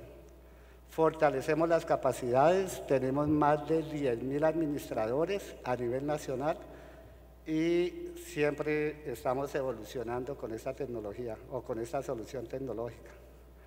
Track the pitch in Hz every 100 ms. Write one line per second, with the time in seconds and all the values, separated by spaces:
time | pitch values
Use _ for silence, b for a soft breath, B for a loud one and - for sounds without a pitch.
0 | - - - - B B B B - -
1 | 160 156 151 135 123 156 165 165 156 147
2 | 135 123 127 123 147 185 190 - - 135
3 | 131 135 147 151 147 151 147 160 151 151
4 | 139 117 127 143 156 160 156 143 - 123
5 | 110 127 170 202 - - - 123 123 127
6 | 143 151 - 127 143 175 - B B B
7 | B B B - - 156 165 175 175 -
8 | - - - 151 147 147 147 151 151 147
9 | 143 120 139 127 139 151 131 113 107 135
10 | 113 123 131 139 120 113 135 127 135 117
11 | 104 104 120 107 - 131 117 117 117 143
12 | 135 123 104 131 113 131 135 107 117 -
13 | - - - - - -